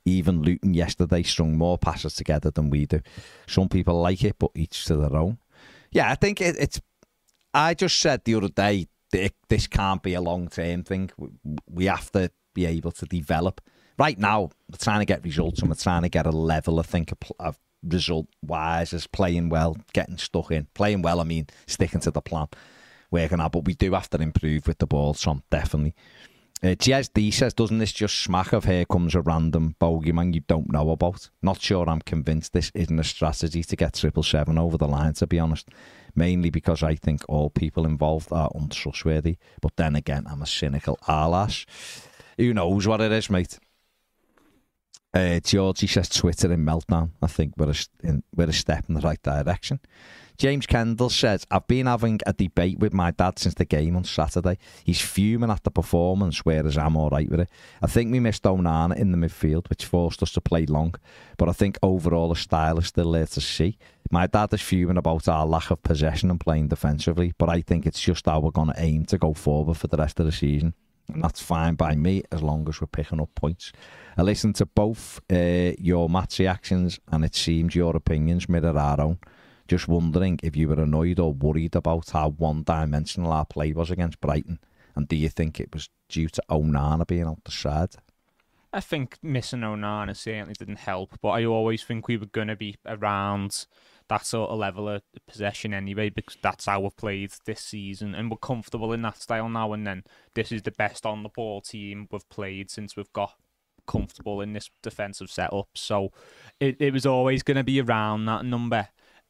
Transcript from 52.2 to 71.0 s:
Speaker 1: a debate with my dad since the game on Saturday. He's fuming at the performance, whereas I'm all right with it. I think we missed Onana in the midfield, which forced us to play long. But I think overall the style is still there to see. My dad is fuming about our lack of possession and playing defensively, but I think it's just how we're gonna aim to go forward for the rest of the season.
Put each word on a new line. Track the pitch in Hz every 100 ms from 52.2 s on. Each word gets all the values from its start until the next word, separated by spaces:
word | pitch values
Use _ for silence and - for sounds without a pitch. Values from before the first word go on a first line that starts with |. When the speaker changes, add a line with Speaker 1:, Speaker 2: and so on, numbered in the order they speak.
| 98
Speaker 1:
a |
debate | - 95 - 90 90
with | 104
my | 95 87
dad | - 92 -
since | 92
the | -
game | 82 76 80 90
on |
Saturday. | 90 - 78 90 87 90 - -
He's | - 87
fuming | - - 104 117 117
at | 98
the | -
performance, | - - 85 87 95 92 -
whereas | 82 78 76 73
I'm | 76 78
all | 76
right | 69 76
with | 82
it. | 87 - - -
I | -
think | - 117
we | 127
missed | 117 104
Onana | 101 92 87 80 85 -
in | 98
the | 87
midfield, | 82 - 78 80 -
which | - -
forced | 90 85 -
us | 85
to | -
play | - 85 76
long. | 76 82 - - - - -
But | 85
I |
think | 95 101 -
overall | 98 92 82 85 85
the | 85
style | - 82 80 82
is | 82
still | - 85
there | 82 78
to | -
see. | - - 82 - - _ -
My | 85 90
dad | 107 107
is | 107
fuming | - 92 87 90
about | 82 80 -
our | 80 80
lack | 80 -
of | 82
possession | - 76 78 76 92
and | 87
playing | - 78 76
defensively, | 76 73 73 - 82 87 -
but | 82
I | 87
think | - 85 80
it's | -
just | - 87 -
how | 78
we're | 76
gonna | 80 78 -
aim | 82 78 76
to | 95
go | 80
forward | 76 - 73 78 80
for | -
the | 76
rest | 78 -
of | 78
the |
season. | - 71 73 82 - _ _